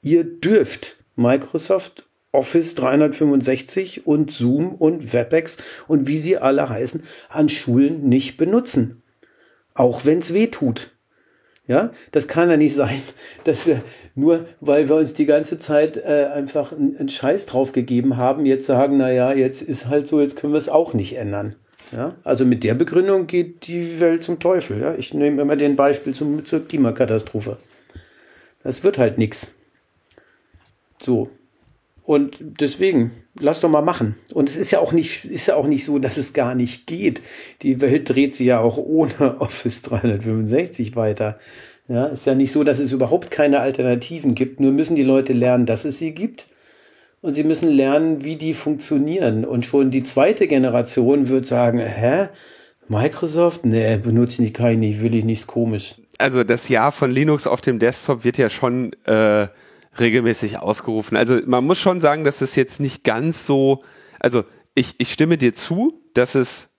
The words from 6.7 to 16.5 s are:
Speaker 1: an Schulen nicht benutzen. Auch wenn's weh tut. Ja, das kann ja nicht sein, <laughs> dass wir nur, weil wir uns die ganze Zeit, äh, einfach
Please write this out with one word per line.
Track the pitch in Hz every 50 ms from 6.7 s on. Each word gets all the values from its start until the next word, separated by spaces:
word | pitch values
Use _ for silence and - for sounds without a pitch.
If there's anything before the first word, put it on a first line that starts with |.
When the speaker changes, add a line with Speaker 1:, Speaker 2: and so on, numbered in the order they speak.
| 113 110 123 - - 160 - - - - - _
Speaker 1:
an | - 160 151 147
Schulen | - - - - 120 123 139 143 165 160 143 135
nicht | 123 135 135 - -
benutzen. | - 160 170 202 240 254 - - 139 117 113 - - _ _ _ _ _ _ _ _ _ _ _ _ _ _ _
Auch | - 127 123 117 113 -
wenn's | 147 156 180 170 - 165
weh | 196 226
tut. | 233 - - 147 127 113 - - - _ _ _ _ _ _ _ _ _ _ _ _ _ _ _ -
Ja, | 120 147 208 233 - - - _
das | - 151 - -
kann | - 160 170 175
ja | 165
nicht | 151 151 147 131
sein, | 139 131 104 127 135 - - - - -
<laughs> | - - - -
dass | - 151 - -
wir | 170 151 120 - - - - - - _
nur, | 135 139 160 170 165 170 - - _
weil | - 143 143 147 151 135
wir | 151
uns | 156 156 131 -
die | - 151
ganze | 143 147 147 151 151 175 165
Zeit, | - - 151 147 151 156 156
äh, | - - - 147 147 143 143 143
einfach | 143 139 135